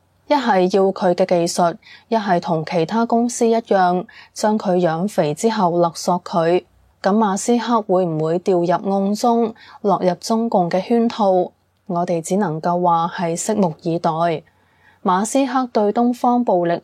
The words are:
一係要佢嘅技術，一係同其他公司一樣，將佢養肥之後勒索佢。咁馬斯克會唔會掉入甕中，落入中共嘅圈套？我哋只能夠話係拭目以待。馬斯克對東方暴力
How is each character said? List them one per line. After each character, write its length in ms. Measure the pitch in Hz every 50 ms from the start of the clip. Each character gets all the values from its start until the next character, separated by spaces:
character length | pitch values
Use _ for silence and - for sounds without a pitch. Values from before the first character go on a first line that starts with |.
| _ _ _ _ _
一 80 | - 294
係 280 | 277 247 233 196 190 180 185 202
要 100 | 196 190
佢 280 | 196 190 - 208 180 175
嘅 140 | 175 190
技 180 | - 185 175 170
術， 300 | 175 - - 175 170 165 - _ - - - _
一 80 | _ 226
係 240 | 220 202 202 180 175
同 260 | 175 190 170 160 156
其 180 | - 185 175 165
他 180 | - 202 226 233
公 240 | 233 233 233 240 240
司 180 | - - 240
一 80 | 226 226
樣， 520 | 226 233 - 208 190 180 180 180 180 - - - - - - _
將 240 | - - 214 214
佢 200 | 214 - 196 180
養 300 | 180 175 165 160 165 185
肥 280 | 208 - - 165 147 151
之 120 | - - 226
後 260 | 220 214 185 170 170
勒 140 | 175 175 170 -
索 260 | - - 196 175 180 -
佢。 400 | - - 175 165 165 175 180 - _ _ _ _ _ _ _
咁 140 | - 196 196
馬 220 | 226 220 202 190
斯 200 | 202 - - 240
克 240 | 240 214 233 240 226 214
會 200 | 214 185 185 185
唔 160 | 170 156 156
會 200 | 156 160 165 180
掉 180 | - 208 185
入 80 | 170 175
甕 520 | 175 175 - - 196 196 196 196 196 208
中， 360 | 208 - 240 233 233 233 220 226 - - - - - -
落 160 | 202 180 -
入 140 | 185 180 175
中 340 | 175 - - 226 226 233 233
共 200 | - 196 175 170
嘅 120 | 175 185
圈 260 | 185 - 240 233 226
套？ 240 | 233 - - 214 196 185 180 180 - - _ _ _ _ _ _
我 200 | - 180 170 175
哋 140 | 180 175 165
只 160 | 160 - 185
能 260 | 202 214 165 151 156
夠 200 | - 175 175 175
話 280 | 180 175 170 165 165 175 -
係 240 | - 180 165 165 170
拭 160 | - - 214
目 180 | 208 190 165 160 - -
以 140 | 170 165
待。 140 | 170 - 170 156 160 170 175 160 - - _ _ _ _ _ _ _ _ _ _ _
馬 220 | _ 196 180 190 208
斯 220 | - - 269 277
克 240 | 247 254 262 254 247
對 220 | - 226 208 208 208
東 180 | 240 240 240 247
方 300 | - - 247 240 247 240
暴 220 | 233 196 175 175
力 80 | 170 170 -